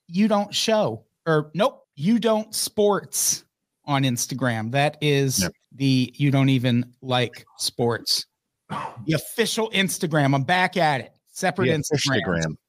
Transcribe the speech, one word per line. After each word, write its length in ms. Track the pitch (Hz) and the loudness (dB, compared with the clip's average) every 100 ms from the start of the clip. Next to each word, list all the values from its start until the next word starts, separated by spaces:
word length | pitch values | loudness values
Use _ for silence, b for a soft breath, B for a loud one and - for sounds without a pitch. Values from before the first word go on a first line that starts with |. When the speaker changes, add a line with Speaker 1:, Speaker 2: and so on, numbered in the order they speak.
| - | -6
Speaker 1:
You 200 | 175 214 | 0 2
Don't 260 | 208 202 | 2 0
Show, 520 | - - 214 156 110 - _ 165 | -2 2 2 2 -2 -12 _ 0
or 240 | 156 151 165 | 0 0 0
nope, 320 | 254 - _ - | 0 -2 _ -4
You 240 | 160 233 | 0 2
Don't 340 | 226 214 214 | 2 0 -2
Sports 880 | - - - 208 190 143 - - - - _ _ _ - | -6 -4 0 2 2 -2 -4 -2 -2 -8 _ _ _ -2
on 180 | 139 | 0
Instagram. 680 | 135 120 - 127 127 113 110 | 0 -2 -4 -4 -2 -2 -2
That 260 | 139 147 - | 0 0 0
is 400 | 151 139 139 123 | 0 2 2 0
Speaker 2:
Yep. 100 | 92 - _ 135 | -2 -6 _ -2
Speaker 1:
the 380 | 139 131 123 - | 2 2 0 0
You 120 | 143 | 2
Don't 200 | 135 135 | 4 4
Even 440 | 131 127 120 123 _ | 2 2 0 -2 _
Like 440 | 131 123 117 - - - | -4 -2 -2 -6 -20 -8
Sports, 680 | - - 120 110 - - - _ _ | -6 -2 -2 -2 -2 -4 -6 _ _
Speaker 2:
<sighs> 220 | _ - | _ -12
Speaker 1:
the 440 | - - - - | -10 -10 -8 -4
official 580 | 156 - - 214 - 220 | -4 -4 -4 -2 -2 -2
Instagram. 640 | 190 190 - 175 151 139 139 | -2 -2 -2 -2 2 2 2
I'm 80 | |
back 340 | 135 180 185 185 | 0 0 0 2
at 240 | 156 135 | 0 0
it. 100 | - _ _ | -6 _ _
Separate 360 | - 185 180 185 | -6 -4 0 0
Speaker 2:
The 80 | 156 | 0
Speaker 1:
Instagram. 440 | - 143 139 131 | 0 -2 0 0
Speaker 2:
Instagram. 340 | - 85 80 78 | 0 -2 -2 -6